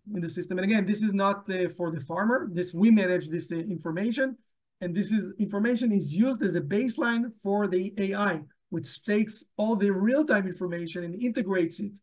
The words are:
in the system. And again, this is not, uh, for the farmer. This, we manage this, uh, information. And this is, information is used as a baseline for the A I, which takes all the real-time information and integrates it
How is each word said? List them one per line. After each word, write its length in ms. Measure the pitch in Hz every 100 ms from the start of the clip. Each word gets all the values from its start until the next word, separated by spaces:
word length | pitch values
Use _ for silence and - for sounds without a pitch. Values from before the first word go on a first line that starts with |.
| 202
in 60 | 202
the 100 | 165
system. 280 | 175 175 180
And 80 | 196
again, 200 | 220 190
this 160 | 208
is 120 | 214
not, 360 | 196 196 202 -
uh, 200 | 185 170
for 220 | 170 170
the 100 | 160
farmer. 480 | 127 170 214 254 302
This, 220 | 175 175
we 180 | 170 220
manage 380 | 214 180 180 156
this, 220 | 165 -
uh, 20 | 165
information. 840 | 208 165 170 165 220 226 269 247 _ _ _ -
And 120 | 180
this 200 | 175 202
is, 200 | 214 185 -
information 540 | 196 202 226 240 240
is 200 | 202 143
used 300 | 165 254 233
as 120 | 196 165
a 60 |
baseline 720 | 143 202 254 - 233 233 240 -
for 260 | 196 208 202
the 260 | 180 190 196
A 180 | 196 202
I, 260 | 202 165 - _ -
which 320 | 170 160 - -
takes 400 | 208 214 - - -
all 220 | 214 220
the 140 | 202
real-time 540 | 185 214 277 302 208 190
information 600 | 170 180 175 165 180 170
and 100 | 180
integrates 640 | 247 240 202 190 165 -
it 180 | 202 -